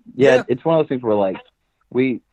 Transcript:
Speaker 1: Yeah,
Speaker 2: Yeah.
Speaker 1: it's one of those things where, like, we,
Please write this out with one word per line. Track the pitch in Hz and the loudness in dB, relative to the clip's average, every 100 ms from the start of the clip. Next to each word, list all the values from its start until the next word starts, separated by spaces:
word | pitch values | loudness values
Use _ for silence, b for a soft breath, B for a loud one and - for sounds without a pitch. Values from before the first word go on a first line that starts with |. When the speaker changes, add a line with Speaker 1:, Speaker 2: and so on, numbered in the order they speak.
| - - | -12 0
Speaker 1:
Yeah, | 135 127 | 4 4
Speaker 2:
Yeah. | 113 | 0
Speaker 1:
it's | 120 160 | -4 0
one | 165 | 0
of | |
those | 147 | 0
things | 131 | -4
where, | 120 104 | -2 -2
like, | 95 87 - _ _ _ _ | -2 -6 -14 _ _ _ _
we, | 123 131 117 _ | -2 -2 -4 _